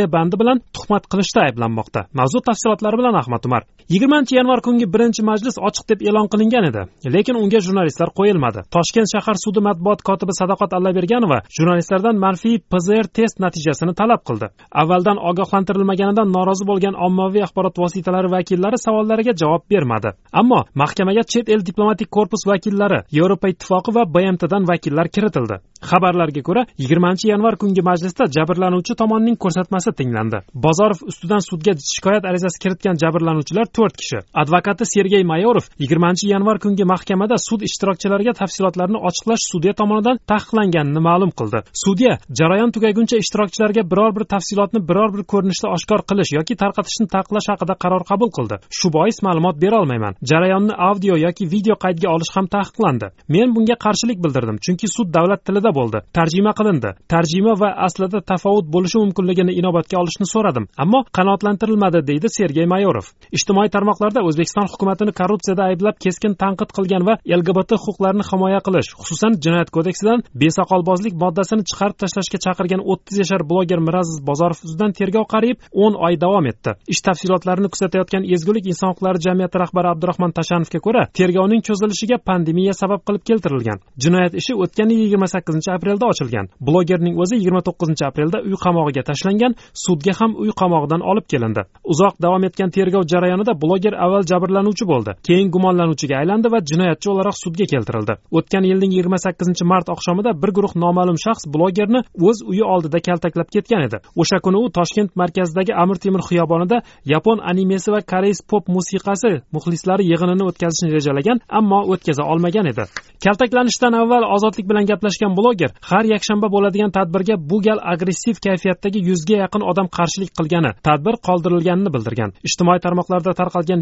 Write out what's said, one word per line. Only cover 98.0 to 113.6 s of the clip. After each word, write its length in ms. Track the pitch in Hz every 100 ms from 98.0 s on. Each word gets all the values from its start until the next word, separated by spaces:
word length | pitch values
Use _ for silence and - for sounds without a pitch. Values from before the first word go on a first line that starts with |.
| 107 107 - 160
O'tgan 260 | - 190 185
yilning 220 | 190 196 185
yigirma 220 | 180 185 190
sakkizinchi 380 | 175 180 180 175
mart 160 | 185 170
oqshomida 380 | 170 - 180 220 165
bir 100 | 196 196
guruh 160 | 196 170
noma'lum 340 | 175 180 180 165 220
shaxs 180 | - 156
blogerni 460 | 151 180 185 208 247 233 - 175
o'z 100 | 220 226
uyi 120 | 185 214
oldida 260 | 185 156 170 175
kaltaklab 420 | 175 175 170 165 208
ketgan 260 | - 220 131
edi. 100 | 104 - -
O'sha 160 | 160 190
kuni 140 | 185 190
u 40 | 240 175
Toshkent 340 | 170 - 208 -
markazidagi 520 | 175 190 180 165 190 202
Amir 160 | 175 190
Temur 200 | 196 190 -
xiyobonida 500 | 175 160 165 180 240 - - 135
yapon 240 | 151 214 220 -
animesi 380 | 180 190 190 175
va 80 | 208 208
koreys 280 | 185 202 196 -
pop 140 | 208 - 180
musiqasi 560 | 175 190 202 202 240 156 - 156
muxlislari 480 | 170 170 185 190 185
yig'inini 320 | 165 180 185 196
o'tkazishni 400 | 175 170 160 170 156
rejalagan, 400 | 143 139 156 240 - 208
ammo 200 | 214 196 196
o'tkaza 300 | 185 - 143 147
olmagan 320 | 165 175 208 180
edi. 120 | 110 104 - - -
Kaltaklanishdan 720 | 190 202 247 247